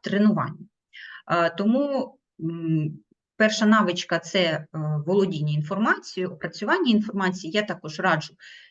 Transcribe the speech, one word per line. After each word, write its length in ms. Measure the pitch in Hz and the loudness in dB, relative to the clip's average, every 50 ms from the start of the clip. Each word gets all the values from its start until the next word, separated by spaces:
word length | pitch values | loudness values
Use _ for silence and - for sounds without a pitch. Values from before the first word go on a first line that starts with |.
| - | -8
тренування. 640 | - 190 202 208 214 - - 127 - - - - - _ _ _ _ - - - - - - - | -2 0 4 4 4 4 2 0 -4 -6 -10 -16 -20 _ _ _ _ -20 -20 -20 -18 -20 -14 -6
А, 220 | - - 175 170 165 | -2 0 2 2 2
тому, 720 | 170 165 202 214 233 269 285 285 277 262 - - - _ _ _ _ - | 0 0 2 2 4 4 2 0 -2 -2 -4 -6 -8 _ _ _ _ -8
м, 580 | 165 165 165 170 165 160 160 156 151 151 - - - _ _ _ _ _ _ | -6 -6 -6 -4 -2 0 0 0 0 -2 -6 -10 -16 _ _ _ _ _ _
перша 300 | - 220 214 214 - 226 | 2 2 2 2 2 4
навичка — 520 | 214 220 220 202 175 175 175 - - 175 165 | 4 6 6 4 2 0 -4 -4 -4 -4 -4
це, 220 | - - - 196 | -4 -2 0 0
е, 260 | 180 165 156 151 151 - - 160 151 151 151 151 147 | 2 2 0 -2 -6 -8 -8 -6 -4 -2 -2 -2 0
володіння 460 | 160 185 202 190 175 165 151 151 151 151 | 0 2 2 2 2 0 -2 -2 -2 0
інформацією, 800 | 151 147 151 190 190 220 285 370 - - - - - 185 180 180 | -2 -2 -2 -2 0 2 2 0 0 -4 -10 -6 -6 -6 -6 -6
опрацювання 580 | - - 170 - - 208 208 320 381 359 254 | -8 -10 -10 -8 -6 -2 0 0 2 4 4
інформації. 640 | 220 208 214 214 - 196 190 180 180 185 - 160 160 | 4 4 2 0 -2 -2 0 -2 -2 -4 -6 -4 -2
Я 100 | 208 208 | -2 -2
також 380 | 208 175 - - 151 147 - | -2 -4 -8 -10 -12 -6 -2
раджу 340 | 180 190 165 156 156 - - _ - - - - - - | 0 2 2 0 -2 -6 -12 _ -20 -20 -20 -20 -20 -20